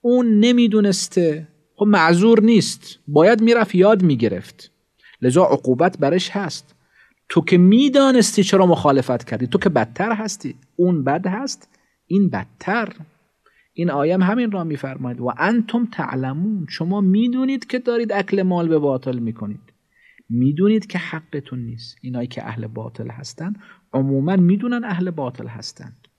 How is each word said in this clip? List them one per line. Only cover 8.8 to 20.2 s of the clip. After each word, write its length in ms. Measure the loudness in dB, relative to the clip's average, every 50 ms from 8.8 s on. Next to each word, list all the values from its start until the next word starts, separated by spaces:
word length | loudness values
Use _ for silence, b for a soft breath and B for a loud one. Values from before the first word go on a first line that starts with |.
| 2 2 2 2 0 -2 -4 -6 -6
کردی؟ 220 | -8 -6 -6 -6
تو 120 | -2 -2 -2
که 100 | -2 0
بدتر 440 | 0 0 -2 -4 -6 -6 -4 -4 -4
هستی، 420 | -6 -6 -10 -10 -10 -12 -14 -14 _ _ _ _
اون 280 | -2 0 0 0 0 -2
بد 220 | -2 -4 -2 -4
هست، 420 | -6 -6 -6 -8 -10 -12 _ _ _ _ _ _ _ _ _ _
این 220 | _ 0 0 0 0
بدتر. 640 | -2 -6 -10 -10 _ _ -8 -6 -4 -4 -4 -6 -10 -18 -20 _ _ _ _ _ _ _ _ _ _ _ _ _ _
این 180 | -6 -4 -4
آیه 240 | -2 0 0 0 2
هم 80 | 2 2
همین 280 | 0 0 0 -2 -4
را 140 | -4 -6 -6
می‌فرماید: 560 | -6 -8 -8 -8 -10 -10 -10 -10 -10 -8 -6
"و 120 | -6 -8 -4 -2
انتم 480 | -2 0 0 0 -2 -2 -4 -4 -4
تعلمون"، 800 | -4 -6 -8 -8 -6 -6 -6 -6 -6 -6 -4 -4 -4 -4 -6 -8 -10
شما 320 | -10 -8 -6 -4 -2 0
می‌دونید 680 | 0 2 2 2 0 0 -2 -2 -2 -2 -4 -6 -8
که 120 | _ -8 -6
دارید 340 | -4 -2 -2 -2 -2 -2 -2
اکل 300 | -4 -2 -2 -2 -2 0
مال 260 | 0 0 0 0 0
به 100 | 0 0
باطل 400 | 0 0 -2 -2 -4 -6 -6 -6
می‌کنید، 420 | -6 -8 -8 -8 -10 -12 -12 -14 _ _ _ _ _ b b b b b b b